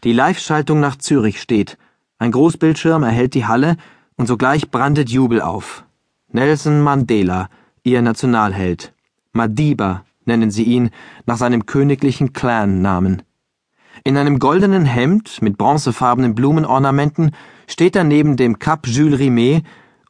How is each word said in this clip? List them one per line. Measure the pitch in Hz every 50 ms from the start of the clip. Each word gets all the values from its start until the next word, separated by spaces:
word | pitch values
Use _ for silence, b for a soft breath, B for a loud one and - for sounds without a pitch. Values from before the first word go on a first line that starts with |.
| -
die | 117 117
Live-Schaltung | 123 139 170 - - - - 156 151 143 151 151 151
nach | 143 139 135
Zürich | - - - 151 135 107 107 - -
steht. | - - 120 104 95 - - _ _ _ _ _ _ _ _
Ein | - 113 117
Großbildschirm | 110 127 156 165 160 - 165 160 156 - - 160 160 156 139
erhellt | 113 113 123 123 131 -
die | 131 113
Halle | 104 117 127 143 170 170 B B B B B B B B
und | - 123
sogleich | 110 123 104 127 131 143 147 - -
brandet | - 120 131 143 147 151 139 117
Jubel | 120 131 131 117 117 104
auf. | 71 82 95 98 - - - - - _ _ _ _ _ _ _ _ -
Nelson | - 117 135 147 156 147 - 151 147 147
Mandela, | 147 143 139 139 120 113 113 104 92 90 90 92 92 b b b b b b b -
ihr | 123 127 123
Nationalheld. | 120 117 107 - - 127 120 113 107 101 92 95 92 90 85 - - - _ _ _ _ _ _ _ _ -
Madiba | 117 117 110 104 131 151 147 139 113 104 95 92 92 - _ _ _ -
nennen | 120 117 117 113 107
sie | 101 110 110
ihn | 120 120 123 123 110 B B B B B B B
nach | - 117
seinem | 110 123 120 123 113 -
königlichen | - - 139 143 143 139 135 143 139 123 - 143 131 -
Clan-Namen. | - 135 123 117 110 104 101 95 92 92 98 92 90 95 95 95 92 - _ _ _ _ _ _ _ _ _ B B B B B B B
In | 135 139
einem | 143 143 143 143 123
goldenen | 117 139 156 190 208 196 190 185 156
Hemd | 131 117 120 127 156 196 220 - - - -
mit | 113 104 101
bronzefarbenen | - 104 131 147 151 - 131 113 - 131 123 120 127 127 120 107
Blumenornamenten | 117 131 143 160 160 151 - 127 135 139 139 135 139 147 151 - - 160 151 B B B B B B B
steht | - - - 165 185 -
er | 196 170
neben | 147 147 151 151 151 135
dem | 123 127 120 107
Kap | - - 151 160 156 -
Jules | 123 113 139 151 151 143 127
Rimet | 139 131 120 117 117 131 151 160 B B B B B B B B B